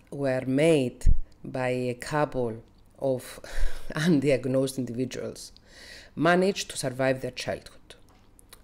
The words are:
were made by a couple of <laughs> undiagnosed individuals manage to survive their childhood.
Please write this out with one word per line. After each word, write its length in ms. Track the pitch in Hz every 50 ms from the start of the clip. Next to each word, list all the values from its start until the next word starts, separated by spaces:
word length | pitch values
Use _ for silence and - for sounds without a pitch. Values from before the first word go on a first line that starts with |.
| - -
were 320 | - 143 139 135 131 127 123
made 640 | 127 131 135 156 170 160 143 127 123 - - - - - - - - - - -
by 260 | 135 131 131 127 127
a 260 | 127 127 127 123 120
couple 640 | 120 - - 156 147 147 135 - 131 120 117 110 113 - - - - - - - -
of 400 | 135 135 131 123 - - - - - - - - -
<laughs> 260 | - - - - - -
undiagnosed 800 | 156 151 180 170 139 131 147 135 123 - 131 127 135 135 131 -
individuals 720 | 131 123 120 117 120 131 127 - 117 - 113 - - - - - - - - - - - - - - - - -
manage 520 | - 143 170 175 180 185 196 196 - -
to 100 | - -
survive 440 | - - 135 123 127 131 131 131 131
their 100 | - 127
childhood. 640 | - - - - 98 - - - - - - - - - - - - - - - - - - - - -